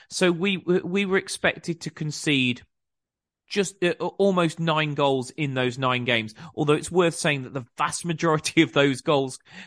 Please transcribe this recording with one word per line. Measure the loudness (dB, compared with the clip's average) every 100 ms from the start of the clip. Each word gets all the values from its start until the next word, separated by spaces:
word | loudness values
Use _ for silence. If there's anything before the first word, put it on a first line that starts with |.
| -12
So | 0 2
we, | 2 0 -2
we | 0 0 0 -2
were | 0 0
expected | -2 -4 -2 -2 -6 -8
to | -8
concede | -8 -8 -4 0 2 2 -2 -10 _ _ _ _ _ _ _ -8
just, | -4 -2 -2
uh, | -2
almost | -2 -4 0 2 4 2 0
nine | -2 0 0
goals | 0 2 2 -2
in | -4 -4
those | 0 -2 0
nine | 0 0
games, | 0 0 -2 -10 -10
although | -2 2
it's | 2 2
worth | 2 2
saying | 2 0 -2
that | -4
the | -10 -8 -4
vast | -4 -4 -6
majority | -2 2 0 2 2
of | 4
those | 4 2 2
goals | 0 0 0 -6 _ -20